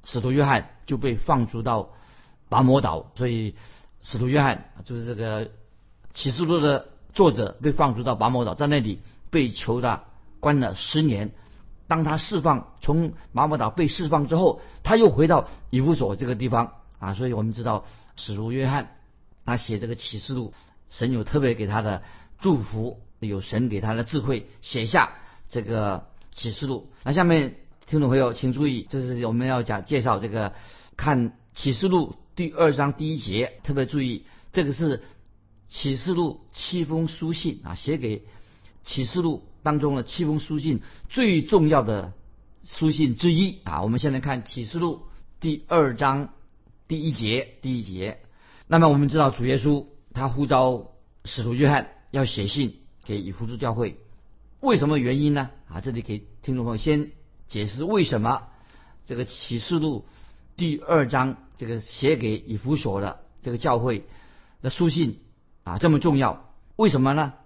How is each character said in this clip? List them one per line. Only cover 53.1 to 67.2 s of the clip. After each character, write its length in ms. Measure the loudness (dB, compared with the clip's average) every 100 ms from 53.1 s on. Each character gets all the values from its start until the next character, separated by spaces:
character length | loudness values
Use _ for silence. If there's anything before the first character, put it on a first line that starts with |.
| -6
以 100 | -6
弗 160 | -8 -8
所 100 | -4
教 160 | -4
会， 280 | -2 -4 -6 -20 -20 -20 -20 -20 -4
为 180 | 2 2
什 120 | 4
么 100 | 2
原 220 | 2 2
因 120 | 2
呢？ 180 | 0 -2 -12 -14
啊， 120 | -10
这 120 | -8
里 100 | -8
给 240 | -6 -10 -10 -12
听 140 | -4 -4
众 80 |
朋 100 | -2
友 20 | -2
先 360 | 0 0 0 -12 -20 -20 -10
解 200 | -6 -6
释 180 | -4
为 180 | 0 2
什 180 | 2 2
么 280 | 0 -2 -6 -20 -20 -20 -20 -20 -10
这 80 |
个 100 | -8
启 340 | -8 -8 -6 -6
示 200 | -2 0
录 280 | 0 -4 -10 -20 -20 -20 -20 -4
第 220 | -4 -4
二 280 | 2 2 4
章 300 | 0 0 -4 -16 -14
这 120 | -8
个 120 | -8
写 360 | -8 0 2 2
给 200 | 0 -4
以 200 | -6 -6
弗 180 | -2
所 260 | -2 -2 -4
的 200 | -4 -8 -20 -12
这 100 | -8
个 60 | -2
教 200 | 0 2
会 280 | 0 -4 -8 -20 -20 -20 -20 _
的 100 | -6
书 180 | 2 2
信， 320 | 2 -2 -4 -18 _ _ -16
啊， 160 | -8 2
这 100 | 4
么 120 | 6
重 180 | 4 4
要。 340 | 2 -2 -14 -20 -14
为 140 | 2 4
什 120 | 4
么 120 | 2
呢？ 220 | 2